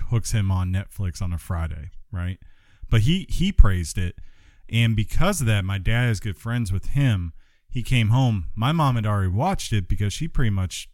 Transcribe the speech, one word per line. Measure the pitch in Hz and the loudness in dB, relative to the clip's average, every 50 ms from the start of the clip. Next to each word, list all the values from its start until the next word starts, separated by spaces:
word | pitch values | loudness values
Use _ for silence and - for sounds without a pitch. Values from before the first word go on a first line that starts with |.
| - - | -2 -2
hooks | 120 113 - - | -2 -2 -2 0
him | 123 110 98 98 | -2 0 0 0
on | 95 92 92 92 | 0 0 -2 -2
Netflix | 92 95 101 - - - 101 90 80 - | -2 -4 -6 -6 -8 -6 -6 -6 -6 -6
on | 98 87 | -6 -6
a | 87 82 | -6 -6
Friday, | - - 92 85 82 78 78 78 71 - - - - - | -6 -6 -6 -6 -6 -6 -8 -10 -12 -14 -16 -18 -14 -10
right? | - 90 87 90 95 - - - - - _ _ _ _ - - | -8 -6 -6 -6 -8 -10 -14 -20 -20 -20 _ _ _ _ -2 0
But | - 113 | 2 4
he, | 104 131 170 190 165 - | 4 4 2 0 -2 -2
he | - - 165 196 | -2 0 0 6
praised | 196 - - 104 92 92 85 - - - | 8 8 8 8 6 2 -2 -4 -4 -4
it. | 90 85 - - - - - - - - _ - - - | -4 -4 -6 -10 -16 -18 -20 -20 -20 -20 _ -20 -8 -2
And | 113 113 117 113 110 | 0 2 2 2 2
because | 104 104 - - - 147 190 208 165 | 0 -2 2 2 4 4 4 2 0
of | 139 110 | 0 2
that, | 107 101 92 | 2 0 0
my | 95 98 98 | -2 -4 -2
dad | 90 110 110 120 123 120 | 0 0 2 2 2 0
is | 110 98 | 0 -2
good | - 110 90 | -4 -6 -8
friends | - - 117 117 123 117 92 | -8 -6 -6 -4 -2 -2 -2
with | 95 92 - - | -2 -4 -2 -2
him. | - 135 143 131 107 95 87 82 - - - _ _ _ _ - | 0 2 2 2 2 0 -2 -6 -10 -14 -20 _ _ _ _ -10
He | - 127 | -8 -6
came | 113 - 131 123 110 104 | -2 0 2 2 2 4
home. | 117 131 131 123 110 98 82 76 - | 2 2 2 2 0 -2 -4 -6 -4
My | 101 110 135 | -2 -2 0
mom | 160 170 151 135 123 | 0 2 2 2 0
had | 117 104 | 0 0
already | 107 104 101 95 92 | -2 0 0 0 0
watched | 90 107 147 190 190 - - - | -2 -2 -2 -2 -2 -4 -4 -2
it | 113 104 92 - | -2 -2 0 0
because | - 95 101 101 | -2 0 -2 -2
she | - - 151 165 | -4 -4 -6 -2
pretty | - - 131 110 | 0 2 2 2
much | 101 98 92 90 - - - - | 2 0 -2 -4 -6 -10 -14 -14